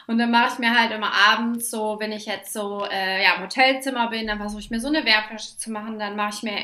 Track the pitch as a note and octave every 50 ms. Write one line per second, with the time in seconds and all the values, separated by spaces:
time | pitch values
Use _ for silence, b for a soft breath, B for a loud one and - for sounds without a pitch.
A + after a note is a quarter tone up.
0 | B B A3+ A3+ A#3 A#3 A#3 A#3 A#3+ A#3+ A#3+ - A#3 A#3 A#3+ A#3+ A3+ A3+ G#3+ G#3+
1 | G#3 - - G3 G3+ G#3+ A3+ A3+ A#3 A#3 A#3 A#3 - - - A3 G#3+ G#3+ G#3+ G#3+
2 | G#3+ G#3+ G#3+ G#3 G#3 A3 G3 F#3+ - - - A3 G#3 G3+ G3+ G3+ G3+ - - G3
3 | F#3+ F#3+ F#3+ F#3+ G3+ F#3 F3 F3 F#3 F#3 - C4 C4 C4 C4+ C4+ - C#4 B3+ A#3+
4 | A#3 A#3 A3+ A3+ A3 A3 G#3 G#3 G#3 G#3 G#3 G#3 G#3 - A#3 A3+ A3+ C#4 D4+ D#4
5 | C4+ A3+ A3 G#3+ A3 - A3+ G#3+ - - - - - A3+ A3 G#3 G#3+ A3+ A3 G#3+
6 | G#3 G3+ G3+ G#3 G#3 G#3 G#3 - - G#3+ G3+ G3